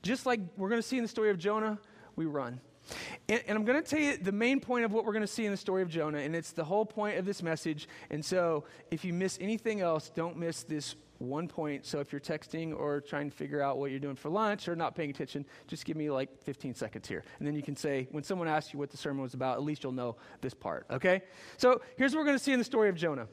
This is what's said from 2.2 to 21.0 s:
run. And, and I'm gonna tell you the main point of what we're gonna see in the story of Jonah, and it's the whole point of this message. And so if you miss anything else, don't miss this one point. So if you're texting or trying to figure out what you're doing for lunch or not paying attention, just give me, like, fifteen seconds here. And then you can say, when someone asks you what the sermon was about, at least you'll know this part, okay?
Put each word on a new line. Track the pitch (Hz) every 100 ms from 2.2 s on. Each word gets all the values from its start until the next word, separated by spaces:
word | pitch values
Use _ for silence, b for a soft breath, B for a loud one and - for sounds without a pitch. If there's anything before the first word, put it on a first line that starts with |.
| 160
run. | 147 127 123 - - B B B B -
And, | 226 -
and | 214
I'm | 214
gonna | 277
tell | - 311
you | 302 -
the | 180
main | 202 233 269
point | - 247
of | 226
what | 214 226
we're |
gonna | 214 208
see | - 214
in |
the | 196
story | - 190
of | 180
Jonah, | 160 151 147
and | 143 165
it's | 160
the | -
whole | 156 202 214
point | 214 208 208
of | 185
this | 196
message. | 170 160 165 151 - B B
And | 147 151
so | 185 175 156 147 B B
if | 165 185
you |
miss | 170 185 -
anything | 196 220 226 214
else, | 175 160 -
don't | - 170 165
miss | 165 160
this | - 156 143 - - -
one | 123 139 170
point. | - 151 143 -
So | 151
if | 143
you're | 143
texting | - 156 - 160 160 151
or | 147 143
trying | 143 147 147
to | -
figure | 143 147
out | 139 135
what | 139
you're | 135
doing | 143 135
for | -
lunch | 185 220 202 -
or | 170
not | 156 -
paying | 151
attention, | 135 139 143 143 B B
just | 160 -
give | 156
me, | 151
like, | 135 131 -
fifteen | - 139 135
seconds | 120 107 113 -
here. | 90 - B
And | 143
then | 147
you |
can | 143 143
say, | 156 135 127
when | 151
someone | 139 185 165
asks | 156 151
you | 139
what | 143
the | -
sermon | 156 139
was | 131 127
about, | 131 123
at |
least | 147 151
you'll | 135
know | 127 123 113 B B
this | 127 -
part, | - 73 -
okay? | 127